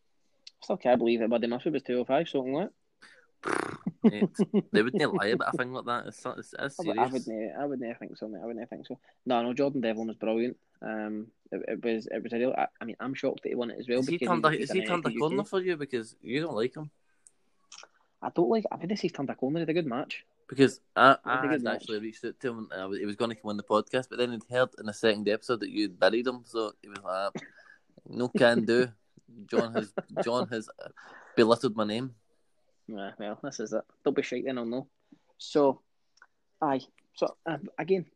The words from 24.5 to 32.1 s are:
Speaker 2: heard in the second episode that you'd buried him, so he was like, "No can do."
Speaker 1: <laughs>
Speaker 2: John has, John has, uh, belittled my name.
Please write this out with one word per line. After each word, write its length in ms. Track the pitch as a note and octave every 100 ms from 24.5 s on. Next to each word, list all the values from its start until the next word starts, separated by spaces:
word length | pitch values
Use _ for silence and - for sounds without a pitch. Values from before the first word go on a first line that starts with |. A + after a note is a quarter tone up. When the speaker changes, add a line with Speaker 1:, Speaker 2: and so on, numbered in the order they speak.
Speaker 2:
heard 200 | B2 B2+ -
in 60 | G#2+
the 60 |
second 340 | G2+ A2+ G#2+ G#2
episode 320 | A2 - A#2
that 100 | G2+
you'd 300 | G#2 G#2 F2+
buried 260 | G#2+ A2+ B2
him, 140 | B2
so 280 | A2+ A2+ G#2+ -
he 60 | G2+
was 100 | G2
like, 280 | F#2+ F#2 G2 - - - - - _ - -
"No 200 | A2+ B2
can 360 | - A#2+ A#2
do." 240 | A2 A#2+ B2 - _ -
Speaker 1:
<laughs> 280 | _ A#2 G2+
Speaker 2:
John 280 | A2+ A#2
has, 180 | A2+ G#2 - - -
John 240 | A#2 B2 A#2+
has, 200 | A2+ G#2+ -
uh, 60 | - - - - - -
belittled 400 | A2+ A#2 B2+ A2
my 80 |
name. 300 | G#2 A2 C3